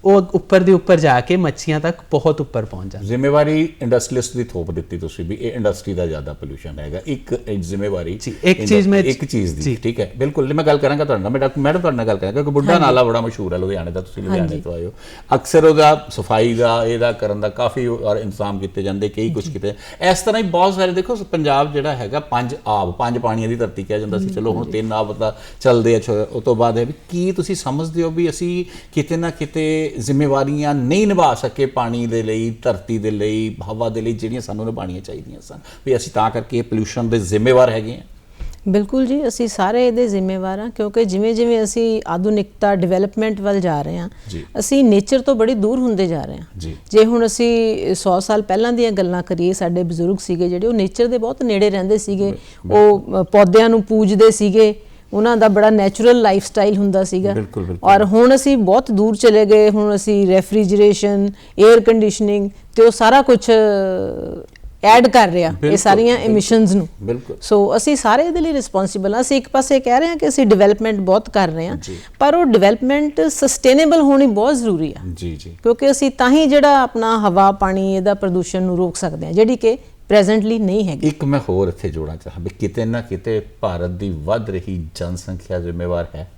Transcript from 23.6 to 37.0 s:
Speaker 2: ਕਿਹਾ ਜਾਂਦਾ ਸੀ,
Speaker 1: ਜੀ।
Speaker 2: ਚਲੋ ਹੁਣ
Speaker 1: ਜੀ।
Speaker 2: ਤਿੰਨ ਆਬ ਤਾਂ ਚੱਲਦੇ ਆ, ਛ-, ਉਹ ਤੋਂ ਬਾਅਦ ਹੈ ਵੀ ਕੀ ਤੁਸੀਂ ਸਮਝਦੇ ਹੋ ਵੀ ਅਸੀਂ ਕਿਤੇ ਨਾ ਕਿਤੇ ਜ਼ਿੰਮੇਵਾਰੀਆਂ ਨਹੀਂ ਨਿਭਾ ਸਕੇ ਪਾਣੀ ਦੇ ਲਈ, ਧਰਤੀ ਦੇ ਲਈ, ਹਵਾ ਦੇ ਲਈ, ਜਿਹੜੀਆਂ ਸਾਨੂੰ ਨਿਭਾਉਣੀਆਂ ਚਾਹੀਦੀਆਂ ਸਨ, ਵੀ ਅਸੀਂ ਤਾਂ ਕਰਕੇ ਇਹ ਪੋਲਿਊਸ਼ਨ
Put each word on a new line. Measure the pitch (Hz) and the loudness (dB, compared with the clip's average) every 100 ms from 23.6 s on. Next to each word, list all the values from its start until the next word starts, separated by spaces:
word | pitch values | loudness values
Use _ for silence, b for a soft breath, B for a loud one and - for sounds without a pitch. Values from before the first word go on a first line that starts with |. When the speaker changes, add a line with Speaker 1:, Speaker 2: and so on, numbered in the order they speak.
| 113 95 | -4 -6
Speaker 2:
ਕਿਹਾ | 95 107 | -6 -6
ਜਾਂਦਾ | 107 104 | -4 -4
ਸੀ, | 98 | -4
Speaker 1:
ਜੀ। | |
Speaker 2:
ਚਲੋ | 95 110 | -4 -4
ਹੁਣ | 113 113 | -4 -4
Speaker 1:
ਜੀ। | |
Speaker 2:
ਤਿੰਨ | 107 110 | -6 -4
ਆਬ | 110 104 | -4 -4
ਤਾਂ | 98 92 - B B | -4 -6 -6 B B
ਚੱਲਦੇ | 131 120 113 117 | 2 2 4 2
ਆ, | |
ਛ-, | - 104 107 | 0 -4 -2
ਉਹ | 127 | -4
ਤੋਂ | 107 113 | -2 0
ਬਾਅਦ | 117 113 | 0 0
ਹੈ | 120 | -4
ਵੀ | 151 - | -8 -10
ਕੀ | 175 180 | -4 -4
ਤੁਸੀਂ | 185 175 185 | -4 -6 -6
ਸਮਝਦੇ | 135 139 160 165 | -6 -6 -6 -4
ਹੋ | 165 | -4
ਵੀ | 160 170 | -2 -4
ਅਸੀਂ | 151 175 175 175 B B | -4 -6 -6 -8 B B
ਕਿਤੇ | - 143 165 | -6 -4 -4
ਨਾ | 170 | -4
ਕਿਤੇ | - 147 160 156 156 156 - | -6 -8 -4 -2 -2 -4 -6
ਜ਼ਿੰਮੇਵਾਰੀਆਂ | 117 139 147 139 139 147 147 143 | -4 0 0 0 -2 -2 -2 -2
ਨਹੀਂ | 123 175 214 | 0 2 2
ਨਿਭਾ | 190 156 | 2 2
ਸਕੇ | - 127 - 135 | 0 -6 -2 -4
ਪਾਣੀ | 131 120 120 117 | -2 -4 -4 -4
ਦੇ | 117 | -4
ਲਈ, | 110 110 113 | -2 -2 -4
ਧਰਤੀ | 113 127 98 - 113 | -4 -4 -4 -4 -4
ਦੇ | 107 | -2
ਲਈ, | 107 107 107 110 98 | -2 -2 -2 -4 -8
ਹਵਾ | 95 110 117 | -12 -6 -4
ਦੇ | 110 | -4
ਲਈ, | 113 | -6
ਜਿਹੜੀਆਂ | 113 113 123 | -6 -6 -8
ਸਾਨੂੰ | 113 107 113 | -10 -8 -8
ਨਿਭਾਉਣੀਆਂ | 117 92 90 | -8 -10 -10
ਚਾਹੀਦੀਆਂ | - 76 - - | -12 -16 -16 -20
ਸਨ, | - - B B - | -20 -20 B B -2
ਵੀ | 127 | -2
ਅਸੀਂ | - - | -2 -4
ਤਾਂ | 110 | -2
ਕਰਕੇ | 113 113 120 | -4 -6 -6
ਇਹ | |
ਪੋਲਿਊਸ਼ਨ | 117 113 107 - | -4 -4 -4 -4